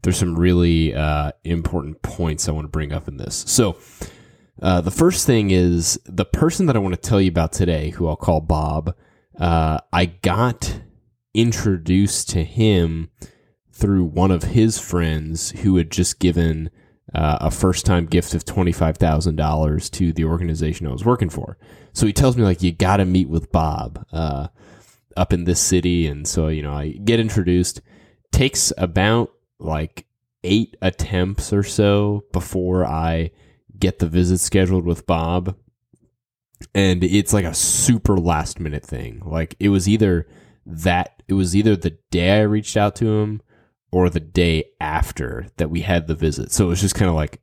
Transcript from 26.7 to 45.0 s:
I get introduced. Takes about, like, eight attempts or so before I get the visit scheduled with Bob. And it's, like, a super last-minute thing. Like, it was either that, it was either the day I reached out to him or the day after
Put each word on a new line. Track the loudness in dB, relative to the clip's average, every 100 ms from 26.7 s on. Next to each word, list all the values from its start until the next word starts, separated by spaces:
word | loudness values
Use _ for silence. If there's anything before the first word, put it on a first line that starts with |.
I | -6 -8
get | -4 0 2
introduced. | 2 0 2 2 0 -4 _ -20 _ _ _
Takes | 2 2 0 -4 -2
about, | -2 2 2 2 0 _ _ _
like, | -6 -4 -4 -10 _ _ _ _
eight | 2 2 2 -2
attempts | -2 -2 -2 0 0 -2 -2
or | 0
so | 0 2 4 4 2 -2 -4
before | -8 -4 -4 0 0
I | 0 0 -2 -2 -4 _ _ _ _ -2
get | -2 0
the | 0
visit | 2 2 2
scheduled | 2 2 2 0 0
with | -4 -2
Bob. | -2 0 -2 -4 -10 _ _ _ _ _ _ _ _ _ _ -6
And | 0 2 2
it's, | 2 2 2
like, | 0 0
a |
super | -2 -2 0 2 2 2 0
last-minute | 2 -2 -4 -8 -8 -8
thing. | -10 -12 -10 -12
Like, | -8 -6 -6 -2
it | 2
was | 2 2
either | 4 4 2 -2 -14 _ _ -16
that, | -4 0 0 -2 _ -4
it | -2
was | 2 2
either | 4 2
the | -2 -6 _
day | 0 4 4
I |
reached | 4 0 0 0
out | 0 0
to | 0 0
him | -2 -6 _ _ _ _ _
or | 2 2
the | 0
day | -2 0 2 2 -2 _
after | -4 -2